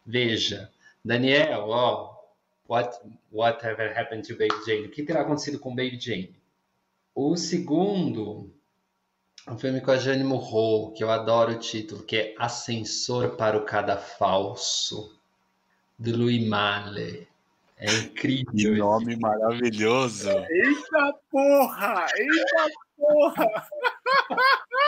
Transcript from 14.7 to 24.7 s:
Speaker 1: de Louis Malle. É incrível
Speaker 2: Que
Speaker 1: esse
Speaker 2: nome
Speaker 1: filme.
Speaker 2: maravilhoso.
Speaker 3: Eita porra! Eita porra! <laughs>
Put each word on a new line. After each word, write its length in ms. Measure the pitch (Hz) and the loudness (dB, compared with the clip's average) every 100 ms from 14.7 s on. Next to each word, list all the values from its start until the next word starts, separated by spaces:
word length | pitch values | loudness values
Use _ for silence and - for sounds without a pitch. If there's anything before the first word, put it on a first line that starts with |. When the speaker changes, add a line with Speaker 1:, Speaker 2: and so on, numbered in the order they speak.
| - - 104 107 _ _ _ _ _ _ _ _ _ | -4 -4 -6 -12 _ _ _ _ _ _ _ _ _
Speaker 1:
de 140 | 117 | -4
Louis 340 | 117 120 120 110 | 0 2 2 2
Malle. 800 | 104 101 101 101 101 87 - - _ _ _ _ _ | 2 2 0 -6 -10 -10 -10 -16 _ _ _ _ _
É 140 | 104 | -2
incrível 600 | 110 113 - 127 135 127 | -2 -4 -6 -2 -2 -2
Speaker 2:
Que 100 | 104 | 0
Speaker 1:
esse 80 | 107 107 | 2 2
Speaker 2:
nome 260 | 101 107 | 4 2
Speaker 1:
filme. 160 | 117 117 | 0 -2
Speaker 2:
maravilhoso. 1080 | 113 107 113 120 120 107 107 127 131 104 101 | 0 2 0 2 0 2 2 4 2 -2 -2
Speaker 3:
Eita 840 | 98 92 170 254 294 - 311 285 285 _ | -2 0 2 2 2 2 2 2 -2 _
porra! 760 | 277 277 277 247 - 202 196 160 196 | 2 6 6 4 0 -2 0 -2 -2
Eita 540 | 262 320 285 320 311 - - _ | 2 2 2 2 2 -2 -20 _
porra! 720 | 294 302 294 - 247 214 - 605 494 - 494 539 - | 4 6 4 4 0 0 -8 -4 -4 -2 0 2 2
<laughs> 180 | - 523 494 - | 2 2 2 0